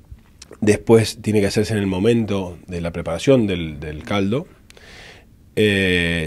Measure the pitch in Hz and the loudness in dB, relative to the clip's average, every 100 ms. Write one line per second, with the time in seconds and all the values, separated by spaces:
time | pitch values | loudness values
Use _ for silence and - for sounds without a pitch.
0 | - - _ - - - 104 101 - 113 | -20 -20 _ -20 -20 -2 2 2 6 6
1 | 107 - 110 104 98 113 104 107 98 92 | 6 -2 -2 0 2 0 -2 -2 -2 0
2 | 110 120 107 98 90 87 - 87 85 85 | 2 2 0 -4 -6 -12 -12 -8 -6 -8
3 | 82 85 - 135 104 90 80 73 76 76 | -6 -2 2 4 2 -2 -6 -8 -10 -10
4 | - 101 98 123 180 - - - - - | -6 -4 -2 -2 -6 -16 -20 -20 -20 -20
5 | - - - - - - 107 98 95 90 | -20 -20 -20 -20 -10 0 2 2 2 0
6 | 85 85 | 0 -2